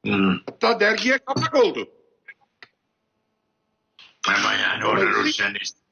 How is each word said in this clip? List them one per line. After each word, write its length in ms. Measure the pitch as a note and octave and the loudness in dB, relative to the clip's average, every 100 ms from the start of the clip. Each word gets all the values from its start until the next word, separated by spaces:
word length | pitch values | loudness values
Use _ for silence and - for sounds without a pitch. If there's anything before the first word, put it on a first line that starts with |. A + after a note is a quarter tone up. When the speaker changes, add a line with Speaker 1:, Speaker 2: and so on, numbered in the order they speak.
| G#2 | -2
Speaker 1:
Hı. 340 | G2+ F#2+ F#2 - | 2 2 0 -6
Speaker 2:
Hatta 340 | - A3+ F#3+ | -2 -2 2
dergiye 380 | G#3 A3 A3+ C4 | 2 2 0 -2
kapak 360 | - C4+ D#4+ | -2 -4 0
oldu. 340 | D4 G#3+ A2+ G2 _ _ _ - - _ _ - _ _ _ _ _ _ _ _ _ _ _ _ _ - _ - | 2 2 0 -10 _ _ _ -20 -20 _ _ -20 _ _ _ _ _ _ _ _ _ _ _ _ _ -20 _ -2
Speaker 1:
Ama 240 | G2+ G2+ | 0 0
yani 320 | G2+ G2+ G#2 | 0 -2 -2
orada 280 | G#2+ G#2+ G2+ | 0 2 2
Speaker 2:
Dolayısıyla 120 | G2+ | 2
Speaker 1:
Ruşen 300 | G2+ G#2 G2+ | 0 -2 -4
Eşref 260 | G2+ - _ _ | -4 -10 _ _